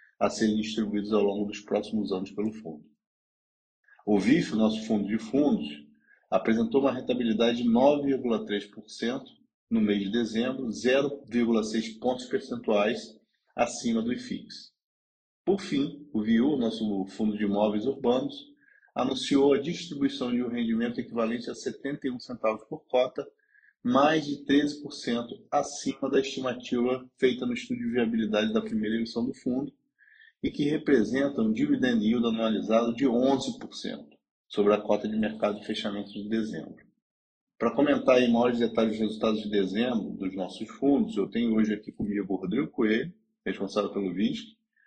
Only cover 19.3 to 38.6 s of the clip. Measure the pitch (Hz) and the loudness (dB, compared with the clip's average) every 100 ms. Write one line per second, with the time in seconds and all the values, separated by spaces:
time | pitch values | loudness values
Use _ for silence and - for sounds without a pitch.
19.3 | 139 143 135 143 170 - 139 139 - 123 | 4 6 4 0 -6 -8 -2 -2 -2 -4
20.3 | 123 120 120 113 113 117 - 117 113 113 | -2 -2 -2 -2 0 -2 -4 -6 -2 -2
21.3 | 120 123 120 123 - 139 151 135 123 - | -2 -6 -8 -8 -6 -8 -6 -6 -6 -10
22.3 | 120 110 107 - 156 _ 127 127 - - | -4 -2 -2 -6 -14 _ 0 0 -2 -10
23.3 | - _ _ _ _ 123 131 151 160 143 | -12 _ _ _ _ 0 4 4 4 0
24.3 | 139 - 139 143 - - - 135 117 120 | -4 2 2 2 -2 -10 -8 -4 -4 -4
25.3 | - - 143 143 - 139 - 131 139 135 | -12 -4 -2 -2 -4 -6 -4 0 0 0
26.3 | 135 131 120 - 123 123 127 - - 131 | -2 -4 -6 -2 0 2 0 -6 0 2
27.3 | 120 123 120 - 120 120 120 113 113 101 | 2 -2 -4 -6 -6 -2 0 2 2 2
28.3 | 107 110 110 107 110 107 113 113 117 120 | 2 2 0 -2 -2 0 -2 -2 -2 -4
29.3 | - 131 127 147 - _ _ _ - - | -4 -4 -4 -4 -10 _ _ _ -20 -20
30.3 | _ - - 147 151 - 131 101 131 139 | _ -6 -2 0 0 4 4 4 0 0
31.3 | 123 110 113 147 127 127 113 107 120 117 | 0 0 2 2 2 2 2 2 2 2
32.3 | 113 113 101 92 113 117 113 135 117 135 | 0 0 0 2 2 2 0 2 4 4
33.3 | 131 131 117 - - 95 - - _ _ | 2 -2 -8 -10 -10 -10 -10 -14 _ _
34.3 | _ _ - 101 104 - 104 107 110 104 | _ _ 0 4 4 2 0 0 -2 -2
35.3 | - 104 101 - 107 107 101 98 104 104 | -2 -2 -2 -6 -6 -6 -6 -10 -10 -4
36.3 | 113 110 - - - _ _ _ _ _ | -2 -2 -6 -12 -16 _ _ _ _ _
37.3 | _ _ - 117 117 147 127 135 127 120 | _ _ -4 0 2 2 4 6 6 6
38.3 | 117 123 117 | 4 4 2